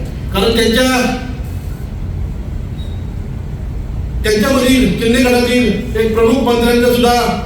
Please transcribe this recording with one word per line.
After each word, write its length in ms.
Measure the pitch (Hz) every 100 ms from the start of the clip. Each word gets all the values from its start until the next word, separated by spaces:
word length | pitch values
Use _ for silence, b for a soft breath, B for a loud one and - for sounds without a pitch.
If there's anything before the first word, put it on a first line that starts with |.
| - - -
कारण 220 | 190 226 226
त्यांच्या, 300 | 226 240 254 254 240 - - - - - - - - - - - - - - - - - - - - - - - - - - - - - - -
त्यांच्यामधील 640 | 220 214 269 254 247 262 196 214
शिंदे 220 | 226 254
गटातील 760 | 247 240 240 247 214 185 - 220
एक 140 | 226
प्रमुख 280 | 226 226 269 233
मंत्र्यांचं 440 | 233 240 240 240
सुद्धा, 200 | 240 240 240 226 -